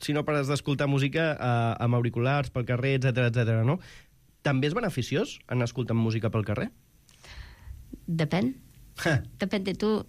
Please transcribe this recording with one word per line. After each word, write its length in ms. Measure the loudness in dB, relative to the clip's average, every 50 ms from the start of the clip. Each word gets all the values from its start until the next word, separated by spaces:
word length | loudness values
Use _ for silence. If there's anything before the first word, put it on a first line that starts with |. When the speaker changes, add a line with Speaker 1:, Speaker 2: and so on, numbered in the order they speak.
Speaker 1:
si 100 | -4 -2
no 140 | 0 0 0
pares 220 | 0 0 0 0
d'escoltar 400 | 0 -2 -2 0 -2 0 0 2 2
música, 480 | 2 2 2 2 0 0 0 0 0 0
eh, 440 | 0 0 2 2 2 0 0 0 0
amb 120 | 2 2
auriculars, 540 | 2 2 0 0 0 0 2 2 0 0 -2
pel 140 | -4 -4 -2
carrer, 340 | -2 -2 0 2 0 2 2
etcètera, 280 | 2 2 2 2 2 2
etcètera», 320 | 2 2 2 2 2 2 2
no? 160 | 2 2 0 -4 -10 -20 -20 -20 -20 -20 _ _ -20 _ _ 0
També 240 | 0 2 2 2
és 60 | 2 0
beneficiós 680 | 0 -2 -2 -2 -2 -2 0 0 0 0 -2 -6 -12 -8
anar 180 | -4 0 0 0
escoltant 320 | 0 -2 -4 -2 0 2
música 320 | 2 2 2 2 0 0 0
pel 140 | 0 0 0
carrer? 260 | 0 -2 -2 -4 -6 -8 -14 _ _ _ _ _ -20 -20 -20 -20 -18 -18 -16 -16 -18 -20 -18 -16 -16 -16 -16 -16 -18 -18 -12 -6
Speaker 2:
Depèn. 480 | -4 0 0 0 0 0 0 0 0 -2 -6 -12 -20 -20 -20 -20 -20 -10 -2 0
Speaker 1:
Ja. 180 | 2 2 2 0 -4 -6 -6
Speaker 2:
Depèn 240 | -4 -2 -2 -2 -2
de 100 | -4 -2
tu. 320 | 0 0 0 0 0 -2